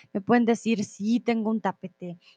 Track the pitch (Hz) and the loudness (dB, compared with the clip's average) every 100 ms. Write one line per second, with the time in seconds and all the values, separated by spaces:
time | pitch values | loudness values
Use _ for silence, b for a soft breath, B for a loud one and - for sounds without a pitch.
0 | b 208 190 240 226 233 220 226 208 - | b -6 2 4 4 0 0 -2 -2 -6
1 | 208 233 - 226 214 220 190 185 185 - | -2 0 0 -2 0 -2 -2 -6 -10 -12
2 | 180 175 b | -14 -14 b